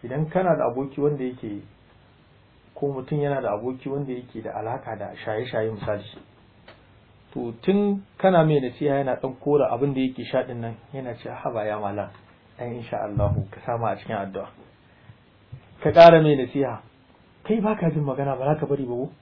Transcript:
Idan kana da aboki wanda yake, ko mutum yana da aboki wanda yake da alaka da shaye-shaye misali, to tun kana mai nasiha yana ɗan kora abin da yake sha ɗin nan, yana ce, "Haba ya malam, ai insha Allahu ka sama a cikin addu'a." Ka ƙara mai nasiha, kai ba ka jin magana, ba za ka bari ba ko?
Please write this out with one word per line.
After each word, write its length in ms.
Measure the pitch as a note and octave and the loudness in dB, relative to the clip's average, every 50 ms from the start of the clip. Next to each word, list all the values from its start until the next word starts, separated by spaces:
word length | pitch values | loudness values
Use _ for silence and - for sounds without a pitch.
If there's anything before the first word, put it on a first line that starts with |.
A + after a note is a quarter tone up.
| - | -10
Idan 220 | A2+ B2+ D3 D#3+ D3+ | -6 -4 -4 -4 0
kana 260 | - F3+ F#3 F3+ D#3+ | 0 0 2 2 2
da 80 | C#3+ B2+ A#2+ | 2 2 0
aboki 300 | A#2 B2+ C#3 C3+ - - | 0 -2 -6 -6 -4 0
wanda 240 | C#3+ D3 D3 C#3 C3 | 0 0 0 0 -4
yake, 360 | B2 B2 B2 - G#2+ G2+ G2+ G#2 - - _ - - - - _ - - _ _ _ - _ _ _ _ _ _ _ _ | -6 -6 -8 -10 -10 -10 -10 -12 -16 -20 _ -20 -20 -20 -20 _ -20 -20 _ _ _ -20 _ _ _ _ _ _ _ _
ko 120 | - - C#3+ C#3 | -6 -4 -4 -4
mutum 280 | C3 B2 - D#3 D3 | -6 -6 -4 -2 0
yana 200 | D3 C#3+ C#3+ C3+ | 0 0 0 -2
da 120 | B2 G#2+ G#2 | -2 -2 -4
aboki 360 | G#2 A2+ B2+ B2+ B2+ - C#3 | -2 -4 -6 -8 -6 -8 -6
wanda 240 | C3+ C#3+ C#3+ C3 B2+ | -6 -6 -4 -6 -8
yake 300 | B2 A#2+ - - A2 G#2+ | -10 -10 -12 -14 -10 -10
da 120 | G#2+ - | -8 -8
alaka 420 | G#2 G#2+ A2 B2 C3+ - A#2+ A2 | -6 -6 -6 -6 -8 -8 -10 -10
da 140 | G2+ G2+ G2 G2 - - | -8 -10 -12 -12 -12 -8
shaye-shaye 460 | - G#2+ G#2+ B2 A#2+ - A#2 A2 A2 | -6 -4 -4 -4 -4 -2 -2 -2 -2
misali, 340 | A2 G2+ - - G#2 G2+ G2+ - - - - _ - _ - _ _ - - - - - - _ - - _ _ _ - - _ - | -4 -6 -6 -6 -6 -6 -6 -12 -18 -20 -20 _ -20 _ -20 _ _ -20 -20 -20 -20 -20 -20 _ -20 -20 _ _ _ -20 -20 _ -10
to 200 | C3+ B2 A#2+ A#2 A#2 - | -8 -8 -8 -10 -6 -2
tun 400 | - G3 G3+ G3+ G3+ G3+ G3 - - _ - | 0 2 2 2 2 0 -2 -6 -12 _ 0
kana 260 | - F#3+ F#3+ E3+ D#3+ | 2 4 4 6 4
mai 160 | D#3 D3+ D3 | 4 4 2
nasiha 340 | B2+ B2 - - D3+ D3 C#3 C#3 C#3 | 0 -2 -6 -4 -2 0 0 0 0
yana 140 | C3+ B2 - | -2 -4 -4
ɗan 140 | - C3+ B2+ - | -4 -8 -8 -6
kora 300 | - C#3+ D3 D3 C3 - - | -2 2 2 2 2 2 0
abin 220 | A#2 C3+ C#3+ C#3 | 0 -2 -2 0
da 60 | C3 | 0
yake 240 | C3 B2+ B2+ - A#2 | -2 -2 -4 -6 -10
sha 180 | - - C3 B2+ | -4 -2 -2 -2
ɗin 180 | - B2 A#2+ | -2 -8 -8
nan, 140 | A#2 A#2 A2 - - - - | -8 -10 -10 -12 -16 -16 -14
yana 200 | C3+ C3 B2 A#2 | -12 -10 -10 -12
ce, 140 | A#2 - A#2+ | -12 -12 -14
"Haba 340 | A#2+ - - C3 A#2+ A2+ G#2 | -14 -8 -8 -6 -4 -4 -4
ya 120 | G#2+ G#2 G#2+ | -4 -4 -4
malam, 280 | G#2+ G2+ G2 G#2 G2 F2+ - - - - - _ _ - - - | -6 -6 -4 -4 -6 -8 -10 -20 -20 -20 -20 _ _ -20 -14 -12
ai 160 | A#2+ A#2+ A#2 | -10 -10 -8
insha 260 | A#2+ A#2 - - A2+ G#2+ | -10 -10 -8 -6 -6 -6
Allahu 440 | G#2 G#2 G2+ G#2 G2+ G2+ - G#2 - | -4 -2 0 0 0 0 -2 -4 -6
ka 100 | - - - | -10 -16 -6
sama 240 | - A#2+ A#2 A#2 A2 | -6 -4 -2 -2 -4
a 60 | G2 | -4
cikin 200 | - - - A2+ | -4 -6 -6 -6
addu'a." 320 | G#2 G2 F#2+ F#2+ - - - - - - - - _ _ _ - - - - - _ _ _ _ _ _ _ - - - - - - - | -6 -6 -6 -8 -10 -10 -10 -16 -20 -20 -20 -20 _ _ _ -20 -20 -20 -20 -20 _ _ _ _ _ _ _ -20 -20 -20 -20 -20 -2 -2
Ka 80 | D#3 D3 | 4 10
ƙara 300 | E3+ E3 E3+ E3 D#3+ D#3 | 12 12 12 12 12 8
mai 140 | D3+ D3 | 6 4
nasiha, 440 | C#3 B2+ A2+ - C#3 C#3 B2+ A#2 G#2+ - - _ _ _ _ - _ - _ _ _ - | 2 0 -2 -2 -2 -2 -2 -2 -8 -14 -20 _ _ _ _ -20 _ -20 _ _ _ -4
kai 160 | - G#3+ A#3 | -2 0 2
ba 140 | F#3+ G#3+ A3 | 2 0 0
ka 140 | G#3+ F3 D#3+ | 2 0 0
jin 140 | C#3+ D#3+ D3 | 0 0 -2
magana, 320 | C#3 C3 C3+ C#3 C#3 C3+ B2 | -2 -2 -2 -2 -2 -2 -2
ba 160 | C3 C#3 D3+ | 0 0 0
za 60 | D3+ | 0
ka 60 | D#3 | 0
bari 180 | C3 C#3+ C#3 C3+ | -2 -2 -2 -2
ba 100 | A#2+ A#2+ | -4 -4
ko? 160 | A#2+ C3 D#3 - - | -4 -4 -6 -8 -16